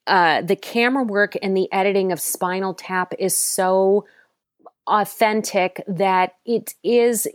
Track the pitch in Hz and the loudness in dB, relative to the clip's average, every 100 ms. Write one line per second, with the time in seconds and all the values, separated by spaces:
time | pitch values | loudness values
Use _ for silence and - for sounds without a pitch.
0 | - 185 170 135 175 196 - 233 240 269 | 0 4 4 2 0 -2 -2 0 0 0
1 | 233 202 202 180 190 190 185 190 196 196 | 0 0 0 -2 -2 -2 0 0 2 2
2 | 185 165 - - 180 185 190 175 - 185 | 0 -2 -6 -4 -4 -4 -6 -8 -6 -4
3 | 180 - 190 - - - 185 190 190 202 | -4 -4 -2 -2 -2 -2 2 2 4 2
4 | - _ _ _ _ _ - _ - 208 | 0 _ _ _ _ _ -20 _ -2 0
5 | 202 - 214 214 214 202 185 - - 175 | 0 0 0 0 -2 0 -2 -4 -8 -2
6 | 196 185 185 _ - 226 - - 202 240 | 2 2 0 _ -4 -4 -4 -8 0 4
7 | 233 226 - | 4 0 -6